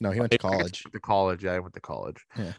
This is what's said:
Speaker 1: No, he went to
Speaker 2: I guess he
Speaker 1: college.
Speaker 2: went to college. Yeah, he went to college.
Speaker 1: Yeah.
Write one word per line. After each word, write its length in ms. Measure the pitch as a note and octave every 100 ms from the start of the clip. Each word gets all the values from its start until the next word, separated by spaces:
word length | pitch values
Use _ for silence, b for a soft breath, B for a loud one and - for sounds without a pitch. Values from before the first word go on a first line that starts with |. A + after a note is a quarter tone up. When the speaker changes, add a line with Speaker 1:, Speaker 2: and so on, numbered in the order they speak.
Speaker 1:
No, 100 | G#2+
he 100 | G2
went 120 | A#2+
to 20 |
Speaker 2:
I 40 | A#2+
guess 120 | F#2+
he 80 | F#2+
Speaker 1:
college. 240 | F2 F#2
Speaker 2:
went 80 | -
to 60 | G#2+
college. 440 | - G2+ F#2+ F2+
Yeah, 100 | F#2+
he 60 | F2+
went 140 | F#2
to 60 | -
college. 460 | - B1 G1+ - _ -
Speaker 1:
Yeah. 160 | F#2+